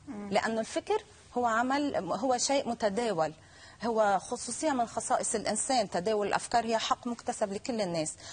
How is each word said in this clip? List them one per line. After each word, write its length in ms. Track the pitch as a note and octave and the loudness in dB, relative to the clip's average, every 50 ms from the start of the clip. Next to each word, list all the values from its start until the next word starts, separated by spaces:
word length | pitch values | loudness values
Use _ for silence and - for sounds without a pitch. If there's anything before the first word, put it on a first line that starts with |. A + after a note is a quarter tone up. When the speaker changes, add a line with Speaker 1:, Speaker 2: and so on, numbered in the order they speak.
| - C#4+ | -8 -12
Speaker 1:
مم. 220 | B3 - G3+ G3 | -12 -10 -6 0
Speaker 2:
لأنه 300 | G3 G#3 - - - A3 | 0 2 2 2 0 -2
الفكر 440 | A3+ - - E4 - - G#4 G#4+ - - - - - - - B3 | -2 -2 -4 -4 0 0 -2 -2 -2 -6 -20 -20 -20 -6 -2 0
هو 80 | A#3+ | 2
عمل، 500 | A#3 A3 A3+ B3 B3+ C4+ D4 D4 C#4+ - | 2 2 2 2 2 2 2 0 0 0
هو 420 | - F#3+ E3+ - G3 A#3+ C4 B3 A#3 | -2 0 0 -2 0 2 2 2 2
شيء 300 | - - C#4 C#4+ - A#3+ | 2 2 2 2 2 0
متداول، 640 | - - A#3 G3+ F#3+ A3+ A#3+ A3 F#3+ D#3+ D#3 D3+ D#3+ - - - - - - - - - G#3 | -4 0 0 0 0 2 0 0 2 2 0 0 -2 -8 -20 -20 -20 -20 -20 -20 -14 -6 -4
هو 340 | A#3+ A3+ A3 G#3+ G3+ G3 F3+ | 0 2 4 4 4 4 2
خصوصية 520 | - - B3 - - B3 A3+ - D#4 D#4 | 0 -2 -6 -6 -6 -8 -6 -2 0 0
من 160 | C4+ B3 A#3 | 2 2 0
خصائص 480 | - - A3+ - - B3 - A3 - - | 0 -2 -6 -2 0 0 0 0 0 -2
الإنسان، 560 | G#3+ - - G#3 G#3+ - - C4 B3 G3+ - | -2 -2 0 -2 -2 0 0 2 2 2 0
تداول 360 | - F3 F3+ A3 G#3+ G#3 G#3 | -2 -2 0 2 2 2 2
الأفكار 400 | F#3+ - - - - - A#3 A3+ | 0 0 -2 -2 2 0 0 2
هي 120 | A3+ A3+ A3 | 2 0 0
حق 280 | - - B3+ - - | 2 0 0 0 0
مكتسب 460 | A#3+ A#3 - - - A#3 - A3 G3 G3 | -6 -6 -4 -4 -6 -2 0 0 -2 -2
لكل 280 | - - - A#3 A3 | -6 -4 -4 -2 0
الناس، 340 | G3+ F3 E3+ E3 D#3 - - - - - | 0 0 0 0 -2 -2 -4 -10 -14 -14